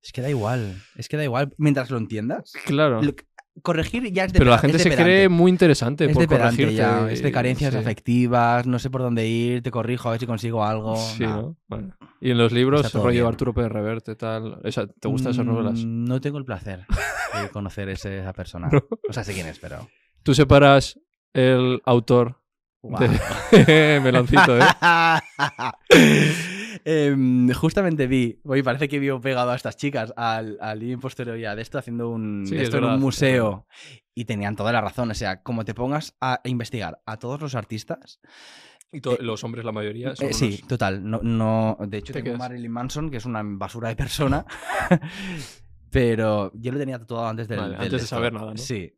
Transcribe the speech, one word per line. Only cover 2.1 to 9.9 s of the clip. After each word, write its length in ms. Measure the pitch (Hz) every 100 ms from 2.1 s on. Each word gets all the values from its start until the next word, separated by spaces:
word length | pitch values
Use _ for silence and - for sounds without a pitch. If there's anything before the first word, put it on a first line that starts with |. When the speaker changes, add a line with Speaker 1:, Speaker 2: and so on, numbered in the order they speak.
| 110 110 165 - - -
Speaker 2:
Claro. 360 | 139 151 117
Speaker 1:
lo, 120 | 147 139 _ - _ -
corregir 400 | - 160 156 233 247
ya 120 | 185
es 80 | 185
de 80 | 180
Speaker 2:
Pero 100 | 127
la 60 | 120
Speaker 1:
peda-, 40 |
Speaker 2:
gente 140 | 139 160
Speaker 1:
es 60 |
de 60 | 175
Speaker 2:
se 60 | 139
cree 100 | 170
Speaker 1:
pedante. 220 | 185 190
Speaker 2:
muy 200 | 170 180
interesante 580 | 180 175 139 117 147 151
Speaker 1:
Es 60 |
Speaker 2:
por 100 | 156
Speaker 1:
de 60 | 165
pedante 280 | 147 117 120
Speaker 2:
corregirte, 100 | -
Speaker 1:
ya, 340 | 110 110 107 110
es 140 | 120
de 80 | 139
carencias 420 | 127 123 131 143
Speaker 2:
sí. 60 | 127
Speaker 1:
afectivas, 880 | 113 107 - 120 123 120 117 120 123
no 140 | 123
sé 100 | 135
por 100 | 131
dónde 260 | 123 117 110
ir, 340 | 113 120 123
te 80 | 120
corrijo, 380 | 117 110